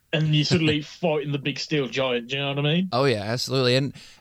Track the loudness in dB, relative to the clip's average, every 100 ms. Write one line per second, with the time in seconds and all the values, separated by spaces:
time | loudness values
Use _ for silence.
0 | _ 0 2 2 2 2 2 0 -4 -4
1 | -2 0 -2 -4 -4 -6 -4 -2 -2 -2
2 | -2 -2 -4 -6 -4 0 2 2 0 2
3 | 2 2 -2 -4 -2 0 4 4 2 -6
4 | -18 -10